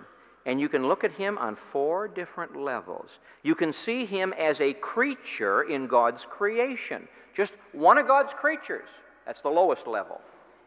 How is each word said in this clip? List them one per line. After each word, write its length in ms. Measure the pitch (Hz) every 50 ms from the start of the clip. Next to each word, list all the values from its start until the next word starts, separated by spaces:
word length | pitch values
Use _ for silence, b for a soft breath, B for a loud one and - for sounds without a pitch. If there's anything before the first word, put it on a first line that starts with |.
| - - b b b b b b b
and 160 | 131 127 139
you 80 | 147 147
can 180 | - 135 131
look 160 | 139 190 - -
at 100 | 202 156
him 240 | - 196 202 208
on 180 | - 123 110 107
four 520 | - - - - 139 143 151 170 190 214
different 480 | 202 175 185 175 - - 180 170 - -
levels. 640 | 139 139 139 123 110 - 92 87 - - - - - B B B B B
You 120 | 147 165
can 180 | - 170 156 143
see 320 | - - 226 233 254 240
him 260 | 185 196 190 190 190 -
as 280 | - 160 156 143 139
a 120 | 143 143 139
creature 920 | - - - - 226 254 285 262 - - - - - 110 98 98 117 147
in 240 | - 151 135 131
God's 380 | 117 127 120 117 117 123 - - -
creation, 800 | - - 202 208 220 233 247 277 254 - - - 139 92 80 - B B B B B
just 200 | - 202 196 - - - -
one 260 | - 143 156 180 233
of 100 | 294 262
God's 260 | 240 269 277 269 277 -
creatures. 540 | - - 302 320 - - - - - - - - - - - - _ _
That's 160 | 117 120 -
the 80 | - 143
lowest 380 | 151 165 190 165 131 - -
level. 340 | 123 110 101 95 - - - - - - - - - - _ _